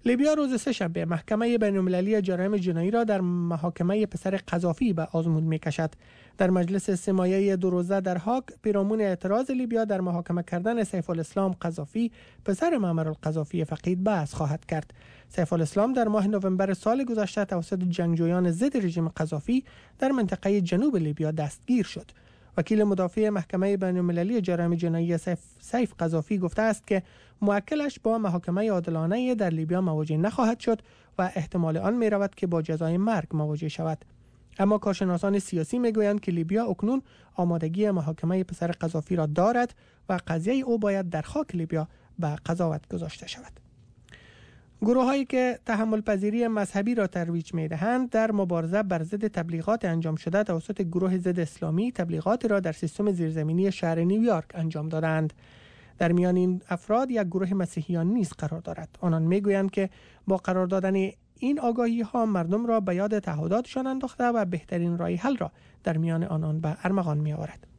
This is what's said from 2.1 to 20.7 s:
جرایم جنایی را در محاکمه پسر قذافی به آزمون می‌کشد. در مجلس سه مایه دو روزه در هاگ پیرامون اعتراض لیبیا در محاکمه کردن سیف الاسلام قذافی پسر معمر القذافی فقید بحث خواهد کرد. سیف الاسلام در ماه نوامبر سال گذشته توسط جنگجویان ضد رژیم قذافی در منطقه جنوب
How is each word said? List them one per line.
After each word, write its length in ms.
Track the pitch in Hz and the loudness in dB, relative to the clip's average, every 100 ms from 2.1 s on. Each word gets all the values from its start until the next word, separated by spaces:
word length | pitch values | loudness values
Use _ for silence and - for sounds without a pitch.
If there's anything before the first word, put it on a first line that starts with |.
| 214 | 0
جرایم 360 | 185 180 190 208 | 0 0 0 0
جنایی 340 | 180 165 175 | 0 0 0
را 120 | 233 | 2
در 180 | 226 202 | 2 0
محاکمه 840 | 180 175 170 165 175 - 175 208 208 | 0 0 0 -2 -4 -2 0 0 0
پسر 320 | - 196 190 | -2 -4 -4
قذافی 560 | - 175 175 160 247 | -2 -2 0 0 0
به 140 | 165 160 | 0 -2
آزمون 320 | - 165 156 | 0 2 0
می‌کشد. 460 | 160 160 165 151 160 - - - - - | 0 -2 -2 -2 -4 -6 -20 -20 -20 0
در 120 | 185 | 2
مجلس 400 | 185 175 190 - | 2 2 -2 -2
سه 220 | 180 - | -2 0
مایه 440 | 190 180 190 202 190 | 0 2 2 2 2
دو 140 | 185 | 0
روزه 320 | 180 175 196 | 0 0 0
در 160 | 185 180 | 0 -2
هاگ 260 | 185 254 262 - | -2 -2 -4 -6
پیرامون 400 | 214 202 196 220 | 0 0 0 0
اعتراض 500 | 202 180 185 214 262 | 0 0 0 0 0
لیبیا 340 | 254 247 226 220 | -2 0 0 0
در 160 | 196 | 0
محاکمه 420 | 180 175 170 175 | 0 -2 -2 -4
کردن 400 | 170 175 196 233 | -2 -4 -2 0
سیف 260 | 202 180 165 | -2 -2 -4
الاسلام 420 | 165 160 - 196 | -4 -4 -2 -2
قذافی 600 | 180 175 165 147 220 233 - - - - | -2 -6 -6 -6 -4 -4 -6 -20 -8 -4
پسر 320 | 190 339 302 | 0 2 2
معمر 300 | 185 165 156 | 0 0 -2
القذافی 580 | 156 160 160 147 170 156 | -4 -4 -4 -4 -4 -4
فقید 380 | 156 175 185 | -4 -2 0
بحث 300 | 196 196 147 | 2 0 -2
خواهد 320 | - 147 156 - | -4 -2 -4 -4
کرد. 280 | 156 - - - - - | -6 -6 -18 -20 -20 -8
سیف 240 | - 165 | -2 0
الاسلام 400 | 170 156 196 226 | 2 2 2 2
در 140 | 254 220 | 2 2
ماه 200 | 214 196 | 2 2
نوامبر 460 | 208 190 185 196 | 2 0 2 0
سال 300 | 185 214 247 | 0 2 0
گذشته 420 | 247 220 196 - 196 | 0 -2 -2 -2 -2
توسط 380 | 180 165 190 | -2 -2 -2
جنگجویان 680 | 180 170 170 170 165 180 180 | 0 0 0 2 2 2 2
ضد 260 | 165 269 269 | 2 0 0
رژیم 300 | 185 170 165 | -2 -2 -4
قذافی 560 | - 156 151 - 254 - - - - | -2 -4 -4 0 -2 -2 -20 -20 -2
در 120 | 269 | 0
منطقه 500 | 269 196 190 196 202 | 2 0 0 2 2
جنوب 360 | 175 | 2